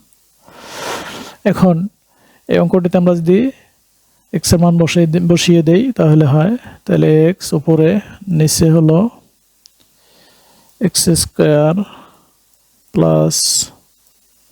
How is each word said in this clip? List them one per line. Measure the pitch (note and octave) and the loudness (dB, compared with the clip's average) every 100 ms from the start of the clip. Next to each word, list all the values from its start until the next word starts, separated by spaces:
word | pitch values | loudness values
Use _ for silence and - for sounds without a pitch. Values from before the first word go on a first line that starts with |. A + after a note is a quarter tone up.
| _ _ _ _ _ - - - - - - - - - G#3+ | _ _ _ _ _ -20 -20 -16 -14 -14 -14 -18 -20 -6 -4
এখন | F3+ F#3 E3 G3 _ _ _ _ _ - | 0 2 0 -4 _ _ _ _ _ -4
এই | F3 | 0
অঙ্কটিতে | E3+ F#3+ F3 F3+ | 0 0 0 0
আমরা | F3+ F3 | 0 0
যদি | E3 F#3+ C4 - _ _ _ _ _ _ _ D#3+ | 0 0 0 -6 _ _ _ _ _ _ _ -6
x | - | -2
এর | F3 | 2
মান | F3 E3+ | 2 2
বসিয়ে | E3 F3 E3+ | 0 0 0
দে-, | E3 E3+ | 0 0
বসিয়ে | E3+ - E3+ D#3+ | 0 2 2 2
দেই, | F3 C4 A3+ | 0 0 0
তাহলে | E3 D#3 D3+ | 2 4 2
হয়, | D3+ E3 B3 - - - | 2 0 -2 -8 -16 -4
তাহলে | D#3 D#3 D#3 D#3+ | 0 2 2 2
x | F#3 - D#3+ | -2 -6 -6
উপরে | C#3+ D#3+ D#3 G#3 - - - D#3+ | 0 0 2 0 -6 -16 -6 -2
নিচে | D#3 - E3 E3 | 0 0 2 2
হলো | D#3 D#3+ A#3 - _ _ _ _ _ _ _ _ _ _ _ _ _ _ _ - F#3+ | 2 0 0 -6 _ _ _ _ _ _ _ _ _ _ _ _ _ _ _ -6 -4
এক্স | - - E3 | -2 -2 -2
স্কয়ার | - - D#3 D3 D3+ F3+ G3+ - - _ _ _ _ _ _ _ _ | -2 -2 0 2 0 -2 -6 -12 -20 _ _ _ _ _ _ _ _
plus | - E2 D#2 D#2 - - - - - _ _ _ _ _ _ - | -2 0 2 0 -2 -4 -6 -8 -12 _ _ _ _ _ _ -8